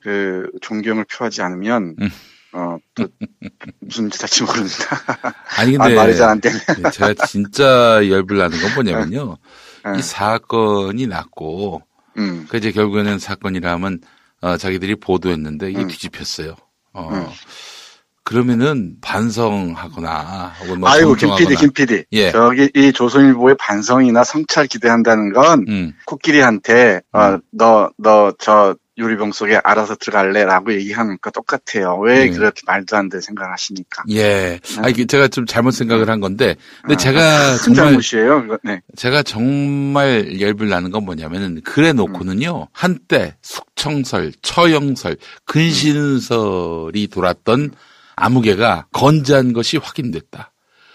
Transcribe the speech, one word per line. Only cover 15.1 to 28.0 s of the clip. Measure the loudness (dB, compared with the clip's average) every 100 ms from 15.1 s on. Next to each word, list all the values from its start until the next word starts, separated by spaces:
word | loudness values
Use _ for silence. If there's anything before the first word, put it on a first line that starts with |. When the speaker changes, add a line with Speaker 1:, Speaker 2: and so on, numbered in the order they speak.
| -2 -2 -4 -6 -8 -8
Speaker 2:
이게 | -6
Speaker 1:
음. | -8
Speaker 2:
뒤집혔어요. | -8 -14 -12 -12 -12 -12 -16 _ _ _
어. | -16 -10
Speaker 1:
음. | -10 -10 -16 -20 -20 -20 -20 -20 _ _ _
Speaker 2:
그러면은 | -4 -2 0 0 0 -2 -6 -10
반성하거나 | -8 -4 -4 -2 -2 -2 -6 -10 -14 -12 -8 -8 -8 -12 -12 -12
혹은 | -10 -2
뭐 | 4
Speaker 1:
아이고, | 6 6 4
김 | 2
Speaker 2:
정정하거나. | 4 4
Speaker 1:
피디, | 4
김 | 2
피디. | 2 0 0 -2
Speaker 2:
예. | 0 2
Speaker 1:
저기 | 4 4 4 2 4
이 | 4
조선일보의 | 4 2 6 6 6 4 4
반성이나 | 0 -4 0 2 4 4
성찰 | 2 0 -2 0 -2
기대한다는 | 0 2 2 4 2 2
건 | 4 4 4 2
Speaker 2:
음. | -2 -4 -8 -12
Speaker 1:
코끼리한테, | -6 0 4 4 2 2 6 6 4 0
어, | 2 4
Speaker 2:
음. | 2 -4
Speaker 1:
"너, | 2 4 6 4
너 | 0